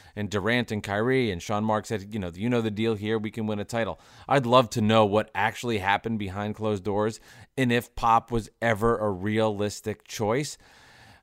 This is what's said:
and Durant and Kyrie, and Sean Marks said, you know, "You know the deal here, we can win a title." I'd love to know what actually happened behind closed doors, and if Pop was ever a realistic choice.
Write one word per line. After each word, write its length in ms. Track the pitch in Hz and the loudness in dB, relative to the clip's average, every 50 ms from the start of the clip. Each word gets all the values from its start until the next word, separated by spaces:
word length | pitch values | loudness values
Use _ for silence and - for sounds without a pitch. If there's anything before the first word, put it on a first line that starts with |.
| - - - | -20 -14 -8
and 120 | 104 104 98 | -8 -6 -4
Durant 440 | - 104 90 110 120 123 117 - | -2 -2 0 0 0 0 -2 -2
and 100 | 113 104 | -4 -6
Kyrie, 480 | - 107 98 104 110 127 131 131 123 110 | -4 -2 -2 0 2 2 2 2 2 0
and 100 | 92 85 | -2 -4
Sean 240 | - - 107 104 107 | -4 -4 -2 -2 0
Marks 240 | 110 107 107 104 - | 0 0 -2 -2 -4
said, 240 | 117 101 98 104 | -6 -6 -6 -8
you 60 | 107 107 | -8 -6
know, 140 | 95 87 82 | -6 -6 -6
"You 140 | 90 104 120 | -4 -2 0
know 120 | 123 120 | 0 0
the 100 | 110 113 | 0 0
deal 240 | 104 101 113 113 113 | -2 0 0 0 -2
here, 220 | 101 104 107 113 110 | -2 -2 -2 -2 -2
we 120 | 104 110 | -2 -4
can 160 | - 117 110 107 | -6 -6 -4 -4
win 120 | 107 101 | -4 -4
a 40 | 101 | -6
title." 360 | - - 117 113 98 80 - - - - - - - | -4 -4 -2 -2 -4 -4 -8 -14 -20 -20 -16 -4 0
I'd 180 | 131 143 117 | 0 2 4
love 240 | 117 123 127 127 104 | 6 6 6 6 4
to 100 | - 123 | 2 0
know 240 | 107 107 110 113 110 | 2 6 6 6 6
what 260 | 101 98 107 107 - - | 6 4 2 0 0 -2
actually 420 | 95 101 113 117 - - 120 113 101 | -2 -2 -2 -2 -4 -4 -4 -4 -2
happened 420 | 92 98 101 104 - 117 113 104 | 0 0 0 0 0 -4 -4 -4
behind 340 | 104 92 90 101 104 107 104 | -4 -6 -6 -6 -6 -6 -6
closed 300 | 104 107 107 107 95 90 | -4 -2 -2 -2 -2 -2
doors, 340 | 107 98 104 104 110 110 - - - - - - - _ | -2 0 0 0 0 -2 -6 -14 -20 -20 -20 -20 -10 _
and 160 | - 131 120 | -2 0 2
if 220 | 120 120 113 - _ | 2 0 0 -4 _
Pop 340 | - 123 117 113 117 - - | -2 2 4 4 4 2 0
was 180 | 120 117 104 - - _ | -4 -4 -4 -6 -6 _
ever 340 | 113 117 113 98 113 117 117 | 0 0 2 2 2 2 2
a 140 | - 107 107 | 2 0 -2
realistic 960 | 98 90 92 107 107 110 110 110 104 98 104 104 - - - 110 104 - _ | -2 -2 -2 0 0 2 2 0 0 -2 -2 -4 -4 -6 -8 -8 -8 -8 _
choice. 500 | - - - 113 101 113 139 151 - - - - - - - - - - - - - - - | -12 -6 -2 -2 0 0 0 -2 -6 -10 -14 -18 -20 -20 -20 -20 -20 -20 -20 -20 -20 -20 -20